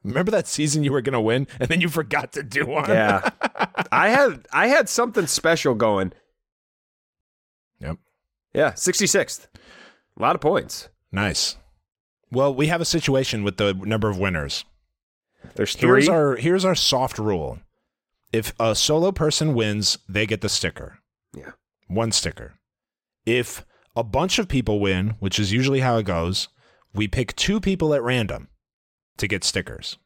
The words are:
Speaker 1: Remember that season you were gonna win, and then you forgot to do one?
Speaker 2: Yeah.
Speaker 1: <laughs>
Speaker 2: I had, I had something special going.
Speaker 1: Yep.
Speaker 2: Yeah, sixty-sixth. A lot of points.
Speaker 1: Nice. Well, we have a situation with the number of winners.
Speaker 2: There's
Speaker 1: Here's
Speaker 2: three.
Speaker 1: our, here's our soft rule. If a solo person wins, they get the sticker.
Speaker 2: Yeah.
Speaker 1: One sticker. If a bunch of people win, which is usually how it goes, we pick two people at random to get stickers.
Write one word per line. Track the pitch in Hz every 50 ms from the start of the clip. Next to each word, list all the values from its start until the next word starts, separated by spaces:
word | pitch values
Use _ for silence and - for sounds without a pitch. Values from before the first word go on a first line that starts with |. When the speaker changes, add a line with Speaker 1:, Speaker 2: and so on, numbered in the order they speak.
Speaker 1:
Remember | - - - 180 180 208
that | 214 196 -
season | - - - 151 156 139 156 147
you | 139
were | 135 139
gonna | 113 139 127 117
win, | 110 110 117 131 139 - - -
and | 127 120
then | 165 175
you | 170 170
forgot | 143 165 151 - - 147 139 -
to | - 143
do | 143 117 98 139 139
one? | 120 147 151 143 -
Speaker 2:
Yeah. | 110 110 107 104 98 95 - 220 - _ - - _ -
Speaker 1:
<laughs> | - - - - 196 -
Speaker 2:
I | - 131 170 208
had, | 240 277 285 240 156 127 - - -
I | 147 190 233
had | 277 294 247 -
something | - 240 240 247 196 175 180
special | 139 - - - 165 165 156 - 147 120
going. | 107 117 110 104 95 95 92 - _ _ _ _ _ _ _ _ _ _ _ _ _ _ _ _ _ _ _ _ _ _ _ _ _ _ _ _ _ _ _ _ _
Speaker 1:
Yep. | - 71 82 - _ _ _ _ _ _ _ _ _ _ _
Speaker 2:
Yeah, | - 156 135
sixty-sixth. | - - - 180 175 - 196 170 - 196 151 - - - - _ _ - _ - - - - - _ _ _ _ _ -
A |
lot | 110 131 175
of | -
points. | - 151 202 - - - - - - - _ _ _ _
Speaker 1:
Nice. | - 95 104 98 80 - - - - - _ _ _ _ _ _ _ _ _ _ _ _ _ _
Well, | 117 123 139 143 135
we | 123 151 156
have | 175 165
a | 165
situation | - - 165 - 151 135 131 131 - - 107 101
with | 101 92 -
the | 104 101 95
number | 95 95 104 110 110 107 107
of | 101 90
winners. | 98 95 90 78 73 69 - - - _ _ _ _ _ _ _ _ _ _ _ _ _ _ _ - - -
Speaker 2:
There's | - 107 - -
Speaker 1:
Here's | - - 123 127 135 143
Speaker 2:
three. | 165 175
Speaker 1:
our, | 165 147 143 131
here's | 110 117 165 180 190 185
our | 185 175
soft | - - - 143 123 127 120 - -
rule. | 107 107 98 85 73 65 62 - - _ _ _ _ _ _ _ _ _ _ _ _ _
If | - 110 107 - - -
a | 113 113 107
solo | - - - 151 160 170 196
person | 190 - 160 156 - - 156 156 139
wins, | 117 113 107 104 104 101 - - - _
they | - 92 104 110
get | 101 110 98
the | - 101
sticker. | - - - 85 - - - - - _ _ _ _ _ _ _ -
Speaker 2:
Yeah. | 71 69 - - _ _ _ _ _ _ _
Speaker 1:
One | 87 110 113 113
sticker. | 104 - - 85 - - 57 - - _ _ _ _ _ _ _ _ _ _ _ _ _ _
If | 113 120 123 120 - - - - _ _ _ _ _ _
a | 117 117
bunch | 107 98 131 170 190 - -
of | 208 -
people | 147 131 113 107 104 104
win, | 101 98 95 92 95 110 107 -
which | 98 95 - -
is | 107 92
usually | 101 123 131 139 139 135
how | 131 127 120
it | 113 104
goes, | 92 87 85 82 87 98 - - - _ _ _ _ _ _ _ _ -
we | 101 107 104
pick | - 135 123 - -
two | - - - 202 220
people | 185 196 190 - 160 156 147
at | 139
random | 117 120 127 123 110 87 69 - 71 _ _ _ _ _ _ _ _ _ _ _ _ _ _
to | - -
get | 98 104 92
stickers. | - - - 95 87 - - - - - - _ _